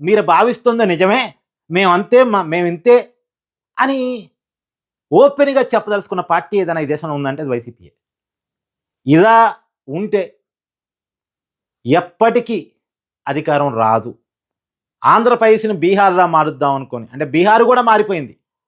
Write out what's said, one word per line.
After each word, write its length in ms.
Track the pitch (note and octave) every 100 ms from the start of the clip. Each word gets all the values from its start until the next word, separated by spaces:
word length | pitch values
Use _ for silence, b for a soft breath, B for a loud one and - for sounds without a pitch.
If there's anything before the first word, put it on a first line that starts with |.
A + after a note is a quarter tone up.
మీరు 200 | D3+ G#3
భావిస్తుందో 640 | E3+ E3+ A#3 - B3 A#3 G3+
నిజమే, 360 | E3 F#3 B3 A3+ - _ _ -
మేము 220 | F3 F#3+
అంతే, 280 | F3+ G3+ B3
మా-, 240 | B3 G3+ D#3+
మేము 200 | E3+ F3
ఇంతే 300 | E3+ A#3+ A#3+ - _ _ _ _ _ _ -
అని 220 | C4+ C4+ B3+ B3 E3+ _ _ _ _ _ _ _ -
ఓపెన్గా 500 | E3 C#4 C#4 C#4 C4+
చెప్పదలుచుకున్న 600 | B3+ A3 G#3 G#3 - F#3
పార్టీ 340 | - F3+ - G3+
ఏదైనా 240 | E3+ E3
ఈ 40 | C#3+
దేశంలో 300 | D3 D#3+ C#3+
ఉందంటే 260 | C#3 C#3+
అది 80 | C#3+
వైసీపీయే. 400 | A#2+ A#2 - E2 _ _ _ _ _ _ _ _ _ _ _ C3
ఇలా 320 | D#3 G#3+ A3+ A3+ - _ _ -
ఉంటే 360 | D#3 G#3+ G3+ F3+ _ _ _ _ _ _ _ _ _ _ _ _ _ _ _ A#2+
ఎప్పటికీ 720 | E3 F3 - A3+ A#3+ A#3 G#3 - _ _ _ _ _ -
అధికారం 440 | C#3 D3 C#3+ C#3+ A2+
రాదు. 360 | A2 A2+ A#2+ - _ _ _ _ _ _ _ _
ఆంధ్రప్రదేశ్ని 760 | C3 F#3+ A#3 A#3 A3 A3 A3 F#3
బీహార్లా 480 | E3+ G3 G3 F3+ F3
మారుద్దాం 460 | D#3+ D#3 C3+ C#3+ C3+
అనుకొని, 300 | C3 A#2+ A2+
అంటే 140 | C3 D3
బీహార్ 380 | D3+ G3 A3+
కూడా 180 | A#3 B3
మారిపోయింది. 520 | A#3 A3 G#3+ F3 C3 - _ _